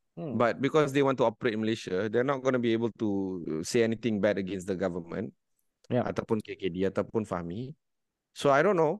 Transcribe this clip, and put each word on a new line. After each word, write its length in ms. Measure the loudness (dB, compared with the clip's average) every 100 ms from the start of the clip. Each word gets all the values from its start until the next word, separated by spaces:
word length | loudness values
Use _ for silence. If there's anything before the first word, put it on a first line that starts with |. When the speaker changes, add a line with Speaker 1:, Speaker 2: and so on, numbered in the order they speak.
| _
Speaker 1:
Hmm. 240 | -10 -4
Speaker 2:
But 240 | 2 2 2
because 320 | 2 2 4
they 80 | 2 2
want 80 | 2
to 20 | 2
operate 240 | 0 -2
in 80 | 0
Malaysia, 480 | -2 -2 -2 -2 0
they're 160 | 0 0
not 160 | 0
gonna 160 | 0 2
be 160 | 2
able 160 | 2 0 -2
to 80 | -2 0 -2 -4 -4 -6
say 160 | 0 2
anything 400 | 2 0 -2 2
bad 160 | 2
against 320 | 2 -2 -6 -6
the 80 |
government. 560 | -2 -2 -4 -6 -8 -8 -12 _ _ _ _ -4
Speaker 1:
Yeah. 160 | -2
Speaker 2:
Ataupun 400 | -2 -4 -2 -2
K 160 | -4 -6
K 80 | -4
D, 160 | -2
ataupun 400 | -2 -2 -2 -4
Fahmi. 480 | -4 -6 -6 -10 -12 -14 _ _ _ _ _
So, 160 | 0 4
I 80 | 6
don't 160 | 4
know. 240 | 4 2